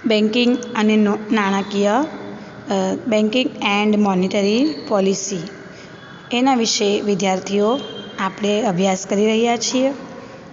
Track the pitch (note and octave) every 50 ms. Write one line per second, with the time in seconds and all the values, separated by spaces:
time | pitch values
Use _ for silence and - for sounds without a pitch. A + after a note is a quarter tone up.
0 | - A#3 A3 G#3+ G#3+ G#3+ A3 B3 A#3+ A#3+ B3 B3 - - - G#3+ G#3+ G#3+ G#3+ G#3+
1 | G#3+ G3+ G#3 G#3+ G#3+ - A3 A3 G3+ G3 G3 G3 G3 G3+ G3+ G3+ G3+ G3+ G#3 B3
2 | D4+ D#4 - - - - - - - - - - - - G3+ F#3+ F#3+ F#3+ F#3+ -
3 | - B3+ A3 G#3+ G#3+ G#3+ G#3+ B3+ B3+ - - - - G#3+ G3+ G3+ G#3 G#3+ G#3 G#3
4 | G#3 G3+ F#3+ F3+ F#3 F#3+ - G#3 G3 G3+ G#3+ A#3+ C#4 D#4 D4+ - - - A3+ G3
5 | F#3+ F#3+ G3 F3+ - - G3+ E3+ D#3+ G3+ - - - - - - - - - -
6 | - - - - - - A#3+ A#3+ B3+ C4+ C4 A#3+ A3+ - - - G#3+ G3+ G3+ G#3
7 | - G#3 G3+ F3 G3+ F#3+ F#3+ F#3 F#3+ - G3 G3+ G3+ G#3+ B3 C#4+ - - - -
8 | - - - - G3+ F#3 F3+ - G#3 G3+ G#3 G#3 A#3+ G#3+ F3+ E3+ F#3+ G3 F#3+ F#3
9 | - - G3+ G3 G#3+ A3 A3 A3 A#3 A#3 A#3 A3+ A#3 - - B3+ C4 C4+ C#4+ -
10 | - - - - - - - - - -